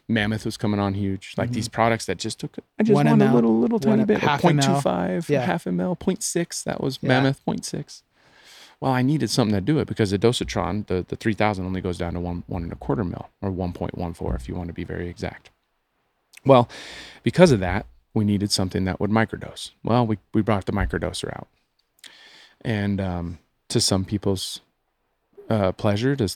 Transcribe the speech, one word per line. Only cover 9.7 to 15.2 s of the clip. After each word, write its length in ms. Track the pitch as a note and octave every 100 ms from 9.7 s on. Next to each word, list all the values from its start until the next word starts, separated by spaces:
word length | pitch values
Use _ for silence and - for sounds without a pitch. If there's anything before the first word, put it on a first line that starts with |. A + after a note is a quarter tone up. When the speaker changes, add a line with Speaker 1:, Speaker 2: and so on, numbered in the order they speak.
| D3+
Speaker 1:
it 80 | -
because 240 | G#2+ G#2
the 80 | G2
Dosatron, 680 | A#2 B2 - G#2+ E2+ G#2 G2+
the, 160 | F#2+ F2
the 80 |
three 200 | - A#2+
thousand 320 | G2+ G#2+ F#2 F#2
only 140 | F#2
goes 160 | F#2 F2+
down 160 | F2
to 60 | F2
one, 220 | F2 F2 -
one 160 | F#2
and 80 | E2+
a 20 |
quarter 300 | - - C#3
mil, 240 | F2+ - - -
or 80 | G2
one 200 | F#2 F2+
point 240 | F2 F2+ -
one 160 | F2
four 220 | E2 E2+
if 140 | F2 -
you 80 | F2+
want 100 | E2+
to 60 |
be 100 | F2
very 260 | F2 F2 F2
exact. 420 | E2+